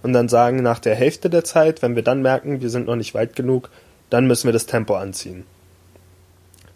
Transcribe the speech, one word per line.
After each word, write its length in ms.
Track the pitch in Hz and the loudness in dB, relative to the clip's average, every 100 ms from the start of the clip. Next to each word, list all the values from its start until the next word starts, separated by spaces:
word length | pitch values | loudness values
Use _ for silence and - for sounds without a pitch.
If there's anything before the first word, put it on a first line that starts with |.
und 100 | 123 | 0
dann 160 | 123 120 | 2 4
sagen, 360 | 120 120 131 | 4 4 2
nach 160 | 123 117 | 0 0
der 160 | 113 110 | 0 2
Hälfte 340 | 135 - 180 | 0 0 0
der 140 | 170 | 0
Zeit, 400 | 165 165 160 156 | 0 2 2 2
wenn 120 | 123 117 | -2 0
wir 60 | |
dann 220 | 113 135 | 0 2
merken, 380 | 131 131 143 135 | 2 0 -2 -6
wir 100 | 120 | -4
sind 160 | 123 117 | -4 -4
noch 80 | 120 | -4
nicht 180 | 110 | -4
weit 220 | 107 117 - | -4 -6 -4
genug, 340 | 127 127 - - _ _ - | -2 -2 -4 -20 _ _ -2
dann 160 | 120 127 | 2 2
müssen 220 | 120 127 | 2 2
wir 60 | |
das 120 | 113 - | 0 0
Tempo 300 | 117 107 98 | -4 -2 -4
anziehen. 480 | 98 - - 90 90 _ _ _ _ _ _ _ _ _ _ _ - | -6 -12 -14 -16 -20 _ _ _ _ _ _ _ _ _ _ _ -18